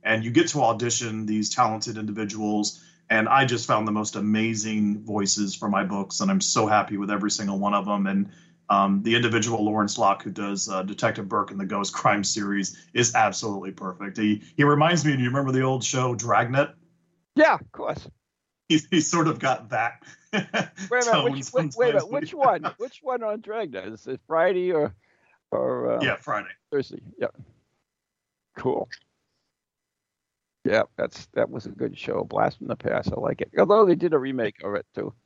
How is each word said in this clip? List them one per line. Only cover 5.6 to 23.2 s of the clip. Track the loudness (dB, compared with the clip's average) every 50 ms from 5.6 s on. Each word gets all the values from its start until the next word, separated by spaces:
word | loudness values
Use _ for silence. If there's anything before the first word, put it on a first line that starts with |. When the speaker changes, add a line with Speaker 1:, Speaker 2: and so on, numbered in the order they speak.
| -2 0
Speaker 1:
my | 0 0 0
books, | 0 -2 -4 -4 -4 -4 -2
and | 0 2
I'm | 2 2
so | 2 2 2 2 2
happy | 4 4 4 2 2 -4
with | -6 -4 -2
every | -2 -2 0 -2
single | -2 -2 -2 -4 -2 -2
one | 0 0 0
of | 0 0
them. | 0 0 0 0
And, | 0 0 0 -2 -2 -6 -20 -20 _ _ _ _ 2
um, | 4 4 4 4 4 2 2
the | 2 2
individual, | 4 4 4 2 2 2 0 0 0 0
Lawrence | 0 2 2 0 0 0 2
Locke, | 2 2 2 2 -2
who | -10
does, | -8 -6 -6 -4 -4 -4 -4 -4
uh, | -4 -4 -4
Detective | -6 -6 -2 -2 -2 -2 -2 -6 -2
Burke | -2 -2 -2 -2
and | -4 -8
the | -6
Ghost | -4 -4 -4 -4 -4 -6
Crime | -2 0 2 2 2 0
series, | -2 -2 -4 -2 -2 -2 -2 -4 -4 -8 -14 -20 _ _
is | 0 0 2 4
absolutely | 2 2 2 0 -2 -6 -6 -6 -6 -8 -10 -12
perfect. | -10 -10 -10 -10 -8 -12 -10 -4
He, | 0 2 2 2 0 -2 -12 0
he | 2 4
reminds | 4 6 6 4 4 4 2 2
me, | 2 2
do | 2 0
you | 0
remember | 0 0 0 2 2
the | 2 2
old | 2 0 0 -2
show | -2 0 0 0 0 0
Dragnet? | -2 0 2 2 2 2 2 2 2 0 0 -2 _ _ _ _ _ _ _ _ _ _ _ _
Speaker 2:
Yeah, | 6 6 6 6
of | 2 -2 -12 _
course. | -10 -8 -8 -8 -8 -10 -16 -20 _ _ _ _ _ _ _ _ _ _ _
Speaker 1:
He, | 2 2 2 4
he | 2 2
sort | 2 2 2 2 2 2
of | 0 0
got | 0 0 0 0 -2 -4
that | -2 -2 -2 -2 -4 -8 -20 -20 -20 _ _ _
<laughs> | -4
Speaker 2:
Wait | -4 -4 -2 -2
a | -4 -4 -4 _ -14 -6 -2
minute, | 0 0 4
Speaker 1:
tone | 4 4 4 4 2 -2
Speaker 2:
which, | -2 -8 -2 -2
wait, | -2 -2 -2 0
wait | 0 2 4
a | 4
minute, | 2 0
Speaker 1:
sometimes. | 0
Speaker 2:
which | -6 -6 -6 -6 -2
one? | 2 4 4 4 4 -2 -6 -6
Which | _ -10 -10 -10 -10 _
one | -6 -4 -4